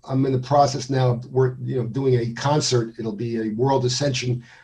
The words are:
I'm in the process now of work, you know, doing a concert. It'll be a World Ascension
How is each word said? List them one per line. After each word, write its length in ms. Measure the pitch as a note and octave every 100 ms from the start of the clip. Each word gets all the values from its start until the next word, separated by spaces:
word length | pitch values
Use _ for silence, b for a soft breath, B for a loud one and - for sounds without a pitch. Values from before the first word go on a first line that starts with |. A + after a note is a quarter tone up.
| -
I'm 160 | C3
in 80 | C3+
the 60 | C3
process 500 | - D3 C#3 C3+ -
now 220 | C3 B2+
of 160 | B2 -
work, 320 | C3 B2+ B2+
you 160 | B2 C3+
know, 100 | G#2+
doing 280 | A#2+ C3+
a 180 | B2 A2+
concert. 640 | A2+ C#3 D3+ C3 B2 A2+ -
It'll 140 | A2
be 240 | G2+ A#2 A2+
a 140 | A2
World 300 | G#2+ C3+ C3+
Ascension 580 | B2 - D3 B2+ B2 A#2+ B B